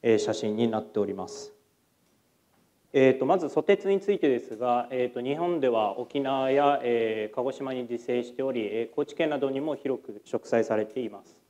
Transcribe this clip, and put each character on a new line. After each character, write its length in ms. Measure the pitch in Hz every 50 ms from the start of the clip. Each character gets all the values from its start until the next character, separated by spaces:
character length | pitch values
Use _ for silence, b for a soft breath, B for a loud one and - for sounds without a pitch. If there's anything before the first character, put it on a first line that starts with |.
| -
え 120 | 120 113
ー、 40 | 107
写 140 | - - 107
真 240 | - - 110 107
に 120 | 107 120 117
な 120 | 110 107
っ 40 | 107
て 140 | - - 110
お 60 | 104
り 80 | 98 95
ま 160 | 95 92 87
す。 240 | - - - - - _ _ _ _ _ _ _ _ _ _ _ _ _ _ _ _ _ _ _ _ _ _ _ _ _ _ _ -
え 160 | 143 131 131
ー 80 | 127 131
と、 80 | 135
ま 100 | 131 175
ず 140 | 190 165 139
ソ 120 | - 156 151
テ 140 | - 202
ツ 140 | 196 - 196
に 100 | 196 196
つ 100 | 196 -
い 80 | 208 185
て 120 | - 151
で 80 | 127 117
す 180 | - - 113
が、 320 | 107 123 123 120 123 120 -
え 200 | 131 127 123 123 -
ー 0 |
と、 80 | 127
日 160 | 120 131 143
本 240 | 156 170 175 175 160
で 80 | 135 127
は 300 | 117 113 107 104 98 -
沖 240 | 123 - - 143 139
縄 280 | 135 139 135 131 131
や、 300 | 135 143 143 143 143 139 -
え 460 | 123 120 117 113 110 110 110 107 107
ー、 40 | -
鹿 80 | - 123
児 100 | 135 127
島 220 | - 139 131 131
に 80 | 127 123
自 160 | 117 120 117
生 260 | 120 - 123 123 120
し 80 | 123 -
て 100 | - 135
お 100 | 135 127
り、 120 | 123 107
え 240 | 101 101 113 117 113
ー、 40 | -
高 100 | - 147
知 100 | - -
県 140 | - 170 156
な 100 | 151 139
ど 120 | 139 135
に 100 | 135 135
も 160 | 143 156 147
広 260 | - - 131 131 - -
く 180 | - 107 104 _
植 240 | - - 120 - -
栽 160 | - - -
さ 120 | - 113
れ 100 | 107 110
て 140 | - - 135
い 100 | 123 107
ま 120 | 101 98 -
す。 140 | - _ _ _ _